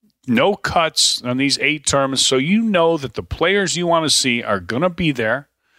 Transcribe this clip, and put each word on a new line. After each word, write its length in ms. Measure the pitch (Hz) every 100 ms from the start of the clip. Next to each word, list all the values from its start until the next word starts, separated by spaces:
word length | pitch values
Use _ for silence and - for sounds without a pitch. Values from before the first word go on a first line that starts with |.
| _ _ -
no 300 | 117 175 202
cuts 640 | - 175 160 - - -
on 160 | 123 127
these 220 | 139 -
eight 260 | 135 151 -
tournaments. 400 | 143 135 131 -
So 120 | 131
you 240 | 147 208
know 360 | 226 185 165 165
that 180 | 135 -
the 80 |
players 520 | 87 - 170 202 180 170
you 120 | 175
wanna 220 | 170 156
see 320 | - 131 120
are 200 | 113 101
gonna 280 | 87 113 180
be 220 | 170 165
there. 380 | 123 110 127 - _ _